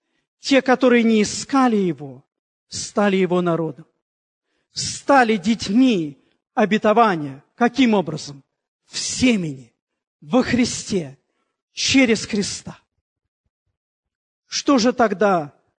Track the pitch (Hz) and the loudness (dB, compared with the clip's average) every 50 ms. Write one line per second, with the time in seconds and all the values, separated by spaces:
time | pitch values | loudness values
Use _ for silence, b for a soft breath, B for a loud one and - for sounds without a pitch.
0 | _ _ _ _ _ _ _ _ - - 277 262 254 - 254 247 262 254 240 240 | _ _ _ _ _ _ _ _ -4 0 0 2 2 2 0 2 4 4 4 4
1 | 226 226 226 214 208 208 - - - - - 269 262 247 220 202 196 175 151 127 | 4 4 2 2 0 0 -4 -8 -8 -2 0 2 2 2 2 0 0 -2 -4 -6
2 | 147 135 127 131 - _ _ _ _ _ _ _ _ _ - - - - - 226 | -12 -16 -18 -20 -20 _ _ _ _ _ _ _ _ _ -14 -12 -12 -6 -2 -2
3 | 202 208 190 190 185 165 180 180 180 175 165 160 165 156 151 - 160 _ _ _ | 0 0 2 0 0 0 0 0 0 0 -2 -2 -4 -6 -10 -12 -20 _ _ _
4 | _ _ _ _ _ _ _ _ _ _ _ _ _ _ _ - - - - - | _ _ _ _ _ _ _ _ _ _ _ _ _ _ _ -10 -10 -10 -10 -6
5 | - - 285 269 247 220 226 202 156 208 233 - - - 196 247 262 262 226 180 | -2 2 4 4 4 2 0 0 0 -2 -2 -2 -4 -2 2 2 2 4 2 0
6 | 160 147 135 - _ _ _ _ _ _ _ 262 214 185 208 208 - 214 208 226 | -2 -6 -10 -16 _ _ _ _ _ _ _ -2 0 0 0 0 2 2 4 4
7 | 233 214 180 160 147 139 135 143 - _ _ - 233 240 240 - 262 233 214 196 | 4 2 2 -2 -6 -8 -12 -14 -20 _ _ -2 -2 0 2 2 2 2 2 0
8 | 165 - 151 147 - 147 139 139 _ _ _ _ _ _ _ _ _ _ - - | 0 -2 -8 -10 -12 -14 -18 -20 _ _ _ _ _ _ _ _ _ _ -12 -10
9 | - - - - - 254 233 202 170 156 139 135 123 113 _ _ _ _ _ _ | -10 -8 -4 0 0 2 2 0 -2 -6 -10 -12 -16 _ _ _ _ _ _ _
10 | _ _ _ _ - 147 170 262 - - - 233 240 208 - - - - 220 185 | _ _ _ _ -8 0 0 0 2 2 0 0 0 -2 -4 -8 -8 -6 -6 -6
11 | 151 131 139 _ _ _ _ _ _ _ _ _ _ _ _ - - - - 269 | -6 -8 -14 _ _ _ _ _ _ _ _ _ _ _ _ -6 -4 0 2 4
12 | 262 226 220 190 - - - 202 185 - - - - - - - _ _ _ _ | 4 4 2 -2 -2 -4 -4 -4 -4 -6 -8 -12 -14 -18 -20 -20 _ _ _ _
13 | _ _ _ _ _ _ _ _ _ _ _ _ _ _ _ _ _ _ _ _ | _ _ _ _ _ _ _ _ _ _ _ _ _ _ _ _ _ _ _ _
14 | _ _ _ _ _ _ _ _ _ _ - - - - 285 247 202 247 - - | _ _ _ _ _ _ _ _ _ _ -12 -4 0 2 2 2 2 0 2 2
15 | 240 214 196 170 214 202 190 170 147 147 - _ _ _ _ | 0 0 0 0 0 2 2 0 -2 -6 -12 _ _ _ _